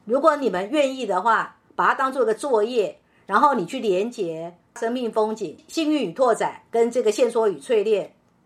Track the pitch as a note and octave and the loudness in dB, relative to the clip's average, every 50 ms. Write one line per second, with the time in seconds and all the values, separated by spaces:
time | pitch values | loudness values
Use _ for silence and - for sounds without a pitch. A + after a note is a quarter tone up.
0 | _ - A3+ C4+ C#4 D#4+ D4+ C#4+ C4+ A3 F#3 F3+ G3 G#3 C4+ D#4 C#4+ C4 C4 C4 | _ -2 0 2 4 2 2 2 0 -2 -2 -2 -2 -2 0 0 0 0 -2 -4
1 | B3 G3 F#3+ F3+ F#3+ A#3 A3 G3 F3 - - _ _ _ _ - F3+ G3 A#3+ B3+ | -4 -2 -2 0 2 2 2 2 0 -4 -10 _ _ _ _ 0 0 0 2 0
2 | C4+ C4 B3+ C#4+ A#3+ A3 A3 A3 - D4 B3+ G#3+ G#3 A#3 B3+ A#3 G3 D#3 - _ | -2 -2 0 0 0 0 0 -2 -2 0 2 2 2 2 0 0 -2 -2 -4 _
3 | _ _ _ _ _ - G3 G#3+ C4+ D4 C#4 A#3+ F3 E3 - C4 A3 A3 F#3 F3+ | _ _ _ _ _ -2 2 4 4 4 4 2 -2 -4 -6 -4 -2 0 0 0
4 | F3+ A#3+ A#3+ - G3 E3 D#3+ D#3+ E3 E3+ F3 _ _ _ - - A#3 A3+ A#3+ C4 | 0 -2 -4 -6 -6 -6 -6 -8 -10 -12 -14 _ _ _ -10 -6 -4 -4 -2 -2
5 | B3 A3 A3 A3 G#3+ G#3+ A3 A3 G#3 D#3 - - _ - - D#4+ D#4+ D4 D4+ D4 | -4 -2 0 0 0 0 -2 -4 -8 -8 -10 -12 _ -8 -6 -4 -2 0 0 0
6 | B3 F3 E3 - C4 B3 A3 - G3 D#3 - - - _ - A3+ A#3 A#3+ A#3+ B3+ | -2 -4 -2 2 2 2 2 2 0 -4 -6 -8 -10 _ 0 0 0 2 0 0
7 | A#3 G#3+ G#3+ - C4 A#3 A3+ A#3 A3+ G#3+ F#3 C#3 - - A3 G#3+ G3 A3 G#3+ G3 | 0 0 2 2 2 2 2 2 0 0 0 -2 -4 -2 0 0 2 2 0 0
8 | D#3 - - _ _ _ _ _ _ | -2 -4 -12 _ _ _ _ _ _